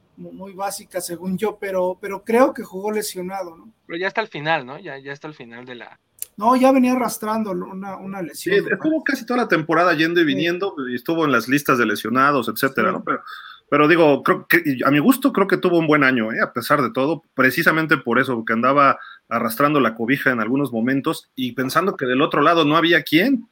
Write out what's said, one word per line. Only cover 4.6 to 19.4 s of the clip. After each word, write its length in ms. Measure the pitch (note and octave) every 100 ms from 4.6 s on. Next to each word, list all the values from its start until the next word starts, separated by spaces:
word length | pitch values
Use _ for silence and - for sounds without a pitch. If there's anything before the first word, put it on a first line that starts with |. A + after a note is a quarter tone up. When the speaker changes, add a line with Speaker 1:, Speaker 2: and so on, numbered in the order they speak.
Speaker 2:
¿no? 140 | B2 D3
Ya, 180 | F3+ C3+
ya 160 | C#3
está 160 | C#3+ D#3
al 60 |
final 320 | D3+ A#2 A#2+ B2+
de 80 |
la 260 | A#2+ G#2 - _ _ - -
Speaker 1:
No, 180 | A3 B3+
ya 160 | B3+
venía 200 | C4 B3+
arrastrando 580 | B3+ A3 - G#3+ A3 G#3+
una, 460 | F3+ G3 F#3+ G3 F#3+
una 240 | F#3+ G3
lesión, 340 | D#3 - F3+ G3
Speaker 3:
Sí, 60 |
Speaker 1:
me 80 | D#3+
Speaker 3:
estuvo 300 | G3+ D#4 D#4
Speaker 1:
parece. 20 |
Speaker 3:
casi 220 | - C4+ -
toda 160 | B3
la 60 | A3
temporada 440 | E3 D#3 D#3+ F3
yendo 280 | D#3 E3 F3
y 20 |
Speaker 1:
Sí. 40 | D#3
Speaker 3:
viniendo, 460 | C#3 E3+ F3 - D#3+ B2
y 40 |
estuvo 320 | A#2+ - E3 D3+
en 60 |
las 160 | A#2+ A#2
listas 280 | C#3+ - B2+
de 80 |
lesionados, 640 | A2 G#2 A2 B2+ C#3+ C#3 A2
etcétera, 400 | G#2 C3+ A#2+ A2
Speaker 1:
Sí. 60 | -
Speaker 3:
¿no? 80 |
Pero, 180 | - C#3 - - - - _
pero 160 | C#3+ D3+
digo, 360 | E3+ D3+ C3+
creo 240 | D#3 F#3 -
que, 160 | E3+ D3 B2
a 60 | C3+
mi 80 | C#3+
gusto, 320 | F#3 C4 C#4
creo 160 | G3 G3
que 120 | F#3
tuvo 200 | F#3 E3+
un 80 | D#3
buen 160 | D3+
año, 300 | C3 B2+ A2
¿eh? 80 | D#3+
A 120 | G#3
pesar 260 | A#2+ - D3
de 100 | A#2
todo, 320 | B2+ C#3 D#3+ -
precisamente 640 | - B2+ - F#3 D#3+ D#3 D3+
por 200 | A#2+ A#2+
eso, 160 | C3+
porque 200 | A#2 A2+
andaba 440 | A2+ B2+ C#3+ C#3 - - - -
arrastrando 500 | A#2